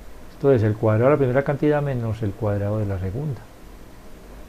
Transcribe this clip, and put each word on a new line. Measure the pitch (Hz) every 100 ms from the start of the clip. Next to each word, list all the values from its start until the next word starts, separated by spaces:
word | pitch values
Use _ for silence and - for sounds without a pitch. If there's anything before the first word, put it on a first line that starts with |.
| - - -
Esto | - 139
es | 127
el | 110
cuadrado | 107 113 107 127
de | 147
la |
primera | 127 127
cantidad | 143 139 151 147
menos | 143 123 113 107
el | 110
cuadrado | - 104 101 101 110
de |
la | 104 95
segunda. | 92 113 151 117 - - - - - - - - - -